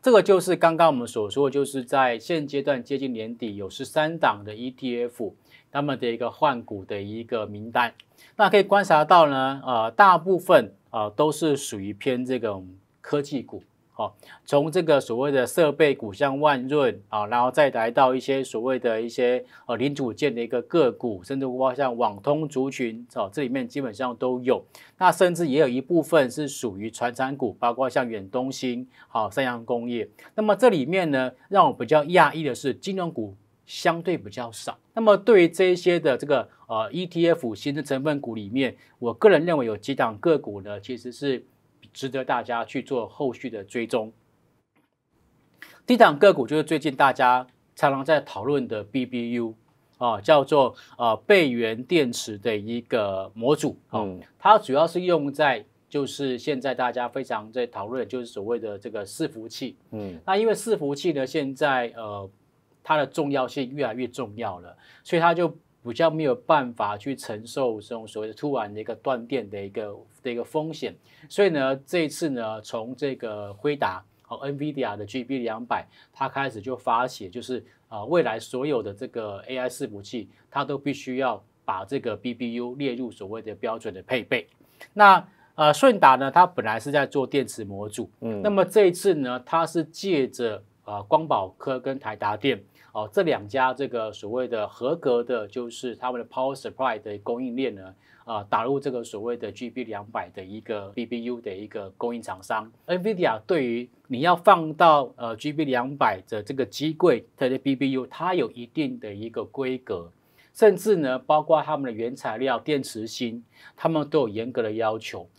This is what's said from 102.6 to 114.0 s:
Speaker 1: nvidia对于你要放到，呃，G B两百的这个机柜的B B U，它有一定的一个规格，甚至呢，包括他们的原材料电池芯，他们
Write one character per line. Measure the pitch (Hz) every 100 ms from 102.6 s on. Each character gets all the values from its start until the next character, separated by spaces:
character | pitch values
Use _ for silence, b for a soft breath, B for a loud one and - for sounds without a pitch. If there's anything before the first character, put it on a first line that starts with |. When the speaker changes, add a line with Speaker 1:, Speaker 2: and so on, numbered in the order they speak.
| 110 _ -
Speaker 1:
nvidia | 180 196 185 151 110 -
对 | 175 123
于 | 117 123 _ _
你 | 120
要 | 165
放 | 175 190 180 160
到， | 151 170 147 131 -
呃 | 117 107
，G | 147
B | 147
两 | 147 123 127 143
百 | 120 95 -
的 | 107
这 | 104
个 | 135
机 | 120 - 151
柜 | 156 180 117 - _
的 | 131 131
B | 139 131
B | 135
U， | 131 127
它 | - 170
有 | 180 113
一 | 120 120
定 | - 139 120
的 | 107
一 | 101 113
个 | 117
规 | 104 - 131 131
格， | - 92 85 _ _ b b
甚 | - 220 180
至 | 214 190
呢， | 135 127
包 | - 151
括 | 156 156
他 | 143 147
们 | 135
的 |
原 | 110 117
材 | 131 127 110
料 | 131 120
电 | 139 147
池 | 127 110 110
芯， | - 120 117 - B B _
他 | 160
们 | 160